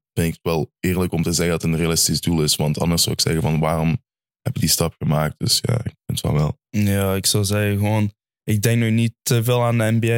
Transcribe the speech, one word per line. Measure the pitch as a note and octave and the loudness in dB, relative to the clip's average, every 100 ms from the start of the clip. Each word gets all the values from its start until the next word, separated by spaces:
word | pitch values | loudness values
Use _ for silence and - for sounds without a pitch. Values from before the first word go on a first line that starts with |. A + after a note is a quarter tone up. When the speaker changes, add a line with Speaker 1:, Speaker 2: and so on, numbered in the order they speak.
| _ | _
Speaker 1:
ben | - E2 | -2 -2
ik | D#2 | -2
wel | F2 E2 C#2 _ | -2 -2 -4 _
eerlijk | F#2 F2+ F2+ | -2 0 -2
om | E2 | -2
te | E2+ | -2
zeggen | E2+ E2+ | 0 0
dat | E2 | 0
het | E2 | -2
een | D#2+ | 0
realistisch | E2 E2 - D#2 | 0 0 0 -2
doel | - E2 | 0 0
is, | D#2 - | 0 0
want | D2+ D2+ | -2 0
anders | E2 E2 | 0 0
zou | - D#2 | 0 -2
ik | |
zeggen | - E2 | -2 0
van, | D#2 D#2 | 0 0
waarom | D#2 E2 D#2+ - - _ _ _ | 0 0 0 -2 -6 _ _ _
heb | - | -8
je | - | -2
die | D#2+ | 0
stap | - E2 - | 0 -2 -2
gemaakt? | D2+ D2+ D2+ - | -2 0 0 -2
Dus | - - | -2 -2
ja, | - - | 0 -2
ik | - - - | -4 -10 -8
vind | - | -4
van | - | -2
wel. | D2 D2+ - _ | 0 0 -4 _
Speaker 2:
Ja, | G#2 G#2 G2 G2 F#2+ | -2 0 2 0 0
ik | - | 0
zou | G#2+ G2 | 0 0
zeggen | G#2 G#2 G2+ | 0 0 0
gewoon, | G#2 G#2+ G#2 - _ _ | 0 0 -2 -4 _ _
ik | - G#2+ | -2 0
denk | A2+ A#2 | 2 2
nu | A2+ | 2
niet | A2+ A#2 - | 2 0 -2
te | - A#2 | -2 0
veel | A2+ B2 | 2 2
aan | A#2+ A#2+ | 2 2
de | A2 | 2
N | A2+ | 2
B | |
A. | A2+ | 2